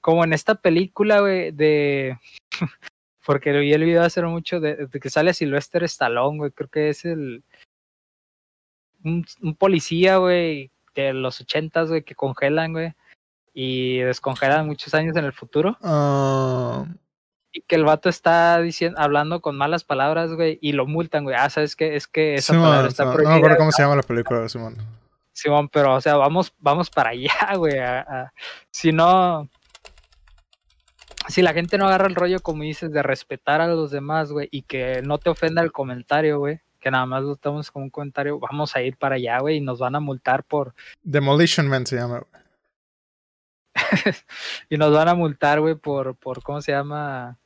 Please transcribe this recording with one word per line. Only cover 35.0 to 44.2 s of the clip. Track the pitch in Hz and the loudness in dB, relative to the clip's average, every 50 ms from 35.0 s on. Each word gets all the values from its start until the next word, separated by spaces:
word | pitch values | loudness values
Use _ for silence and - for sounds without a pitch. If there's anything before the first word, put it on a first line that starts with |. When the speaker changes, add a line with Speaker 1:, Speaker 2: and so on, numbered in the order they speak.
| 131 | -4
Speaker 1:
no | 143 147 147 | -4 -4 -2
te | - 175 | -2 -2
ofenda | 160 - - 165 165 170 | -2 0 -2 -2 0 0
el | 170 160 | 0 0
comentario, | - - 139 131 123 123 120 _ 143 151 156 151 147 143 | -2 -6 -6 -6 -8 -12 -4 _ 0 2 2 0 0 0
güey, | 143 143 156 160 _ _ _ _ | -2 -4 -6 -8 _ _ _ _
que | - 135 | -6 -2
nada | 131 131 127 | 0 0 -2
más | 127 127 131 | -2 -4 -4
lo | 135 143 143 | -4 -6 -8
tomes | _ _ 147 147 151 147 - | _ _ -6 -6 -6 -10 -12
como | _ 143 135 | _ -12 -12
un | 135 | -12
comentario, | - 151 143 143 - 143 139 143 147 - | -10 -12 -12 -8 -6 -6 -4 -4 -6 -6
vamos | 123 113 139 147 151 143 - | -8 -8 -6 -6 -6 -4 -4
a | 135 | -4
ir | 123 131 127 | -4 -4 -6
para | _ - 139 135 | _ -4 -2 -2
allá, | 127 123 117 120 127 | -2 -2 -2 -2 -2
güey, | 135 151 156 | 0 -2 -2
y | 151 | -2
nos | 143 131 123 | -4 -6 -6
van | 120 131 123 135 | -4 -4 -4 -4
a | 147 | -4
multar | 151 143 135 123 _ - 127 139 - | -6 -6 -8 -6 _ -2 -2 -2 -2
por | _ - 147 139 127 _ _ - - - _ _ | _ -4 -4 -4 -4 _ _ -20 -20 -20 _ _
Speaker 2:
Demolition | 165 135 147 139 139 143 147 170 165 - - 151 | -2 -2 0 2 2 4 4 4 4 2 0 0
Man | 139 135 131 123 | 0 0 -2 -2
se | - 135 | -4 -4
llama, | 120 120 120 120 120 | -4 -4 -6 -8 -10
güey. | - _ _ - _ _ _ _ _ _ _ _ _ _ _ _ _ _ _ _ _ _ _ _ _ _ _ _ _ _ _ | -12 _ _ -20 _ _ _ _ _ _ _ _ _ _ _ _ _ _ _ _ _ _ _ _ _ _ _ _ _ _ _
Speaker 1:
<laughs> | - - - 214 - - 208 165 - | -6 -2 0 -2 0 0 -2 -4 -4